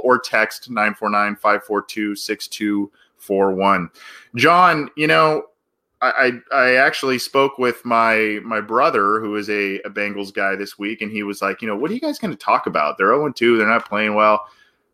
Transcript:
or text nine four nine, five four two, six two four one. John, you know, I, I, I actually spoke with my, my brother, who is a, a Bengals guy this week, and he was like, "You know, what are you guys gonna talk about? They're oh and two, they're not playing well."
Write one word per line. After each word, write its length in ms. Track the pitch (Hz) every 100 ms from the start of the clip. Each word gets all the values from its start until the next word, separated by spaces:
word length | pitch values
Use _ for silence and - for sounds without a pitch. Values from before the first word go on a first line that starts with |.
or 140 | 123 123
text 500 | - 110 110 - -
nine 240 | 117 107
four 160 | 101 107
nine, 280 | 104 104 104
five 280 | 107 101
four 160 | - 104
two, 340 | - 110 104
six 340 | 101 - 107 -
two 440 | - 107 101 101 _ _ _
four 360 | - 98 98
one. 380 | 92 98 92 85 - - - _
John, 560 | 120 139 175 180 156 143 -
you 100 | 156
know, 400 | 160 156 156 - _ _ _ _ -
I, 400 | 127 - 127 120 -
I, 40 | 135
I 180 | 127 127
actually 420 | 143 - 135 127
spoke 400 | - 139 139 -
with 240 | 123 120
my, 540 | 123 117 113 110 107 107
my 160 | 107 110
brother, 580 | 104 117 156 127 101 110
who 160 | 110 104
is 120 | 104
a, 300 | 104 98 98
a 100 | 104
Bengals 420 | 101 104 101 98
guy 220 | 104 98
this 240 | 98 101 -
week, 240 | 101 113
and 100 | 104
he 100 | 107
was 200 | 101 101
like, 180 | 98 95
"You 80 | 113
know, 80 | 101
what 140 | 151
are 40 |
you 60 | 240
guys 180 | 311 277
gonna 160 | 202
talk 320 | 139 - 127 -
about? 300 | 80 76 -
They're 160 | 98
oh 140 | 131 151
and 100 | -
two, 220 | 117 113
they're 100 | 107
not 180 | 113 -
playing 280 | 104 107
well." 320 | 104 107 104 - _ _ _ _